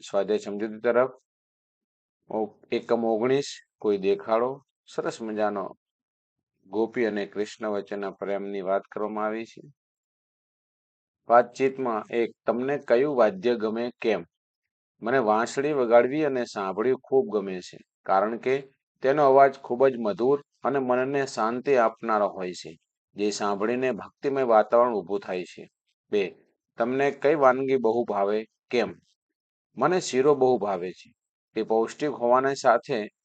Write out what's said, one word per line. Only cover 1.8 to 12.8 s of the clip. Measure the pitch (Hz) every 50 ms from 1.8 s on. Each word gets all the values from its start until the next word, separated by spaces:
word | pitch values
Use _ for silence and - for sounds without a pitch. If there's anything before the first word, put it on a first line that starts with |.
| _ _ _ _ _ _ _ _ _ -
ઓ-, | - 110 107 104 - _ _ _
એકમ | 120 117 113 - 117 117 113
ઓગણીસ, | 113 113 107 117 127 131 143 139 - - - - _ _ _
કોઈ | - 107 101 95
દેખાડો. | 92 98 98 - - 113 110 113 123 131 135 139 _ _ _ _ _
સરસ | - - 156 160 170 - -
મજાનો | 113 110 107 104 107 104 101 98 90 - - _ _ _ _ _ _ _ _ _ _ _ _ _ _ _ _ _ _
ગોપી | 95 95 107 113 110 - 123 117
અને | 107 104 104 98
કૃષ્ણ | 98 - 101 104 - - - 113 107
વચ્ચેના | 104 101 98 - 104 101 101 95
પ્રેમની | 95 - 98 95 101 98 98 101 101 98
વાત | 92 92 98 98
કરવામાં | - _ - 101 104 104 107 107 107
આવી | 107 107 113 113
છે. | - - - - 147 - _ _ _ _ _ _ _ _ _ _ _ _ _ _ _ _ _ _ _ _ _ _ _ _ _ _ _ _ _ _ -
વાતચીતમાં | 117 120 120 - - - 135 135 135 135 131 120 113 107 107 -
એક, | 117 117 113 - - _ _
તમને | - 110 120 131 135 147
કયું | 139